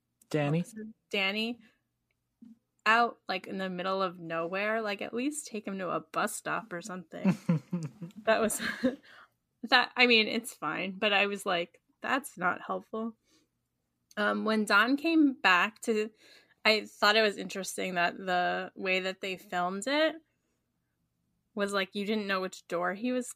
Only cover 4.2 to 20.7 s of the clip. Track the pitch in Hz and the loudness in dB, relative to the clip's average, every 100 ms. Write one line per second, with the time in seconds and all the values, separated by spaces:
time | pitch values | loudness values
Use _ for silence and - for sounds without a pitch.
4.2 | 165 165 170 190 208 220 214 202 208 233 | -6 -4 -4 -2 -2 -2 -4 -6 -6 -4
5.2 | 269 302 - 214 214 190 180 160 156 165 | -4 -4 -10 -10 -8 -6 -4 -4 -4 -4
6.2 | 208 - - 160 220 175 175 185 170 175 | -4 -4 -6 -6 -6 -10 -10 -12 -12 -2
7.2 | 196 - - 165 - 180 156 - 170 - | 0 0 0 -2 -2 -8 -8 -12 -16 -8
8.2 | - 214 214 - 226 - 247 262 - - | 0 2 2 -2 -6 -2 -4 -4 -12 -20
9.2 | - _ _ _ 233 254 - - 247 226 | -20 _ _ _ 2 2 2 4 6 6
10.2 | 214 226 233 - 151 - 185 190 220 196 | 4 -2 -6 -8 -6 -4 -6 -2 2 4
11.2 | 202 202 202 175 175 _ _ _ - - | 2 0 -2 -2 -2 _ _ _ -2 -2
12.2 | - - 175 - - 190 - 220 226 220 | -4 -4 -2 -2 -4 -8 -6 -8 -8 -10
13.2 | _ _ _ _ _ _ _ _ _ - | _ _ _ _ _ _ _ _ _ -2
14.2 | 208 208 214 220 214 202 226 277 330 320 | 0 0 0 0 4 4 4 2 4 6
15.2 | 285 254 196 175 202 - - 214 220 - | 6 4 4 6 4 -2 -2 0 -2 -8
16.2 | - - _ _ 214 214 208 - 208 214 | -20 -20 _ _ 2 2 0 2 4 6
17.2 | 214 196 185 196 180 - 190 185 170 - | 4 0 -6 -8 -8 -6 -4 0 0 0
18.2 | 190 180 175 180 185 - 190 185 185 190 | -2 0 2 -2 -6 -6 0 0 0 -6
19.2 | 196 180 - 180 180 196 226 285 311 320 | -8 -8 -6 -2 -2 -2 -2 0 0 0
20.2 | _ _ _ _ _ | _ _ _ _ _